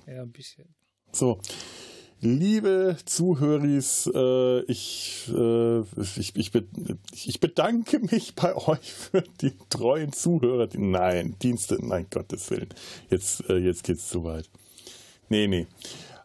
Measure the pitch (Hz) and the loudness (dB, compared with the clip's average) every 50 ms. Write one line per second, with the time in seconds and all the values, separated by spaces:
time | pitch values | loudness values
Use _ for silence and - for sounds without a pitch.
0 | - - - 127 127 120 120 - - - - - - _ _ _ _ _ _ _ | -10 -14 -14 -14 -14 -16 -18 -18 -20 -20 -20 -20 -20 _ _ _ _ _ _ _
1 | _ _ - - 135 123 110 - - - - - - - - - - - - - | _ _ -2 2 2 2 2 0 -4 -12 -12 -14 -14 -16 -18 -18 -18 -20 -20 -20
2 | - - _ _ 110 113 123 143 180 208 214 220 214 196 190 185 190 185 170 - | -20 -20 _ _ 0 2 2 4 4 2 2 4 4 4 4 4 4 2 0 -2
3 | - - - - 175 185 170 127 147 147 151 143 143 143 143 139 127 - - - | -4 -4 -2 0 2 2 2 4 4 2 4 4 4 4 2 2 2 0 -2 0
4 | - - - 135 127 127 127 131 127 127 123 123 - - 120 - - - - - | 0 0 2 4 4 4 4 4 4 4 4 2 0 -2 -4 -4 -4 -8 -8 -8
5 | - - - - - 120 - - 120 117 117 117 117 117 117 117 107 98 - 110 | -8 -8 -10 -10 -6 -4 0 2 2 4 4 4 4 4 2 2 0 -4 -6 -6
6 | 101 98 - - - - - - - - - 113 101 - - - - - - - | -6 -4 -4 -6 -6 -4 -4 -4 -2 0 0 0 0 -2 -8 -8 -6 -6 -6 -8
7 | - - - - - - - - - 175 - - 156 214 240 233 220 - 302 302 | -10 -16 -16 -8 -6 -6 0 0 0 0 2 2 2 2 2 0 0 0 0 0
8 | 240 - 190 175 - - - - 180 170 - - - 156 156 - - - - - | 2 0 0 0 0 -4 -2 0 0 0 0 0 0 0 0 0 -2 -10 -14 -14
9 | - - - 185 175 - - - - 135 - - - - - 117 113 120 143 160 | -6 0 0 0 0 0 -4 -4 -2 -2 -2 -4 -8 -8 -6 0 2 2 2 2
10 | 151 143 - - - 170 170 151 123 120 127 120 113 101 - - 104 98 92 90 | 0 -4 -4 0 2 2 4 4 4 4 4 2 0 0 0 0 2 2 4 4
11 | 90 92 90 87 - - 95 - - 123 120 110 - - 107 - - - 92 87 | 4 2 2 2 0 -2 -4 -2 0 0 0 0 -2 -2 -2 -2 0 -2 -2 -2
12 | 90 - - - - - - - - - - 104 - - - - - - - - | -4 -4 -6 -6 -6 -6 -8 -8 -6 -6 -4 -6 -6 -8 -12 -16 -18 -18 -18 -18
13 | - - 95 90 - - - - - - 92 92 90 90 87 - - - 85 - | -4 -2 -2 0 0 -2 -4 -2 0 0 0 2 2 2 0 0 -2 -2 -4 -2
14 | - - - 87 82 82 80 80 80 - - - - - - - - - - - | -4 -6 -6 -4 -4 -4 -8 -8 -10 -14 -18 -20 -20 -20 -20 -18 -16 -16 -18 -20
15 | - - - _ _ - 107 104 104 101 92 87 85 - - - - - - - | -20 -20 -20 _ _ 0 2 2 4 2 2 0 -2 -4 -10 -16 -16 -16 -14 -16
16 | - - - - | -18 -20 -20 -20